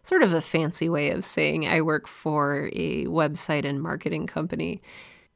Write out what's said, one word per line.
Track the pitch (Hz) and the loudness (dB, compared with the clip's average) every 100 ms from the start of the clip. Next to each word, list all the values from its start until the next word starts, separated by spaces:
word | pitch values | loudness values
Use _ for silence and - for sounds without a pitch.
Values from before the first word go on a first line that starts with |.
sort | - 370 | 0 4
of | 226 | 6
a | 165 | 4
fancy | - 160 165 - 165 | 2 0 0 0 0
way | 156 147 | 0 0
of | - | -2
saying | - - 151 156 151 | -2 2 2 2 2
I | 160 | 2
work | 160 151 - | 2 0 -2
for | - 160 151 143 143 151 | -6 -2 0 2 0 -4
a | - 165 143 | -4 -2 -2
website | 139 160 151 156 - 151 | 0 0 0 0 -2 0
and | 143 139 | 0 -2
marketing | 165 - 147 160 - | -4 -4 -4 -4 -4
company. | - 208 - 165 196 - - - - _ | -4 -4 -2 -4 -6 -12 -20 -20 -20 _